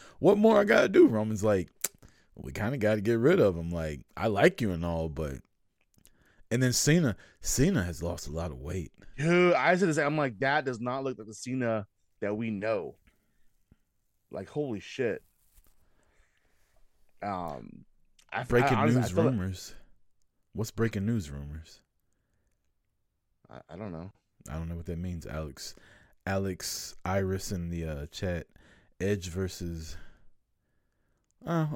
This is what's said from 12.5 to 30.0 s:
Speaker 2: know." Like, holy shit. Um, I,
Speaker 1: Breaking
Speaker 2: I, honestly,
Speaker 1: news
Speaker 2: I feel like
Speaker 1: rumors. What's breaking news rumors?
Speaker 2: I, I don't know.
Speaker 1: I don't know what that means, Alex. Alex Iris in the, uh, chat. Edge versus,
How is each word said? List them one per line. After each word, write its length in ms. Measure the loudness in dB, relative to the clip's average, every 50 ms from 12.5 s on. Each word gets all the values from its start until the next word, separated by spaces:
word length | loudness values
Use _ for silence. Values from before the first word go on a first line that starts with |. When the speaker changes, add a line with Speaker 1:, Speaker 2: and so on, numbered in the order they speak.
Speaker 2:
know." 440 | -4 -4 -2 -2 -2 -2 -4 -8 -12 _ _ _ _ _ _ _ _ _ -20 -20 _ _ _ _ -20 _ _ _ _ _ _ _ _ _ _ _
Like, 180 | -12 -12 -12 -8
holy 300 | -6 -6 -6 -4 -6 -8
shit. 460 | -10 -10 -6 -2 -2 -2 -2 -4 -8 _ _ _ _ _ _ -20 _ _ _ _ _ _ _ _ _ _ _ _ _ _ _ _ _ _ _ _ _ _ _ _ -20 _ _ _ _ _ _ _
Um, 640 | -8 -8 -6 -6 -6 -8 -10 -10 -12 -16 -18 -20 -20 _ _ _ _ _ _ -20 _ _
I, 120 | -8 -8 -4
Speaker 1:
Breaking 320 | 2 2 4 4 4 4 4
Speaker 2:
I, 40 |
honestly, 180 | 4 4 4 2
Speaker 1:
news 100 | 2 2
Speaker 2:
I 40 | 2
feel 100 | 2 2
like 80 | 2
Speaker 1:
rumors. 420 | 2 0 -2 -4 -6 -8 -12 -16 -18 -18 -20 -20 -20 _ -20 _ _ _ _ _ _ _ _ _
What's 180 | -8 -8 -8 -6
breaking 340 | -2 -2 -2 0 0 -2 -2
news 260 | 0 -2 -2 -4 -6
rumors? 480 | -10 -12 -10 -12 -12 -14 -16 -18 -20 -20 _ _ _ _ _ _ _ _ _ _ _ _ _ _ _ _ _ _ _ _ _ _ _ _ _ _ _ _ _ _ _ _ _ _
Speaker 2:
I, 80 | -20 -20 -20 -18 -16
I 20 |
don't 140 | -14 -12 -10
know. 200 | -10 -12 -12 -14 -18 _ _ _ _ _ -14 -12
Speaker 1:
I 60 | -10
don't 140 | -8 -8 -8
know 80 | -10
what 100 | -10 -8
that 120 | -8 -8 -6
means, 280 | -6 -6 -8 -8 -10
Alex. 480 | -10 -10 -8 -10 -10 -12 -14 -16 -16 -16 -18 -20 -20 -20 -20 -20 _ _ _ _ -4
Alex 640 | -2 -2 -2 -2 -4 -6 -8 -8 -8 -10 -10 -12 -14 -8 -4
Iris 460 | -2 0 0 0 0 -2 -4 -4 -6
in 200 | -6 -4 -4 -4
the, 140 | -4 -4 -4
uh, 200 | -6 -6 -8 -8
chat. 400 | -10 -8 -6 -4 -4 -4 -4 -6 -10 _ -20 -20 -20 -20 _ _ _ _ _
Edge 280 | -2 -2 -2 -2 -4 -6
versus, 680 | -4 -4 -4 -4 -6 -8 -8 -8 -8 -8 -10 -10 -12 -12